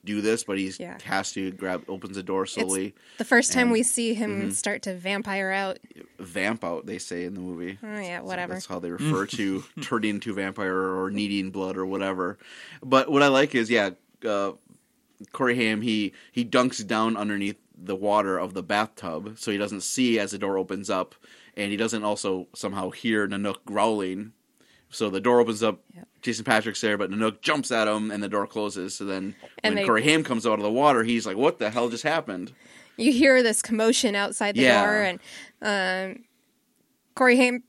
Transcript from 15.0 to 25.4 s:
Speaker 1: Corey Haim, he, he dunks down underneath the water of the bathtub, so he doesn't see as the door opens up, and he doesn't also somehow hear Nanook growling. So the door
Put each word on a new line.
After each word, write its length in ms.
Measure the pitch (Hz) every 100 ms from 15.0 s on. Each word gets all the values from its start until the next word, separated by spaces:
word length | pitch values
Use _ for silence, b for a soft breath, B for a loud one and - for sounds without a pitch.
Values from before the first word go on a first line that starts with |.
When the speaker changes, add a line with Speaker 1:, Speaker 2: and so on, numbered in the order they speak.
| _ _ 101
Speaker 1:
Corey 240 | - 127 120
Haim, 240 | 113 107
he, 320 | 120 107 104 B B
he 140 | -
dunks 420 | 120 127 127 123 104
down 300 | 110 113 110
underneath 400 | 104 101 101 107 _
the 220 | - 92 95
water 420 | 101 104 98 92
of 140 | 92
the 80 | 92
bathtub, 760 | 90 104 110 - 90 80 101 110
so 120 | -
he 60 | 101
doesn't 240 | 101 101
see 360 | - - 127 113
as 120 | 101
the 60 | 101
door 200 | 101 98
opens 300 | 92 95 101
up, 240 | 95 92 - b b b -
and 140 | 101
he 60 | 101
doesn't 280 | 113 110
also 420 | 107 104 101 92 90
somehow 360 | - 104 98 92
hear 360 | - 117 110 101
Nanook 300 | 98 101 98
growling. 680 | - 104 107 107 92 92 107 _ _ _ b b b
So 200 | - 107
the 100 | 95
door 180 | 117 120